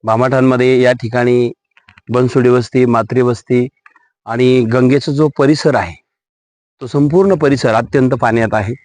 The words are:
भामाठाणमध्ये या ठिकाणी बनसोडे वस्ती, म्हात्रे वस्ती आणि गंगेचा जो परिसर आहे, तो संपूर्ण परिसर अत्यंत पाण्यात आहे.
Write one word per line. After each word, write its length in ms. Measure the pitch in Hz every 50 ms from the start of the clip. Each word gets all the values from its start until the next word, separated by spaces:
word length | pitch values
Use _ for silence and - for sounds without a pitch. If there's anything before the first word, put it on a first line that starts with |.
| -
भामाठाणमध्ये 760 | 107 113 113 127 131 135 131 127 131 127 123 123 127 131 123
या 100 | 123 123
ठिकाणी 600 | 127 123 - 113 117 123 120 123 123 123 120 120 - _ _ _ _ _ _ _ _ _ _ -
बनसोडे 380 | 110 123 127 123 - 135 123 123
वस्ती, 360 | 123 127 117 - - 131 127
म्हात्रे 360 | 120 117 113 110 104 120 127
वस्ती 480 | 123 123 120 - - _ 127 123 123 131 _ _ _ - _ _ _ _ _ _ _
आणि 340 | 107 113 120 127 127 127 127
गंगेचा 520 | 120 113 117 127 127 123 135 139 - -
जो 160 | 143 143 156 151 - -
परिसर 360 | 139 135 156 165 - 160 139
आहे, 300 | 113 92 85 82 _ _ _ _ _ _ _ _ _ _ _ _ _ _ _ _ _
तो 60 | 139
संपूर्ण 480 | 120 - 143 143 147 151 185 196 196 190
परिसर 400 | 160 151 139 139 127 - 127 110
अत्यंत 360 | 113 120 - - 143 131 127
पाण्यात 440 | 139 120 127 117 110 117 113 110 110
आहे. 200 | 110 101 98 123 - _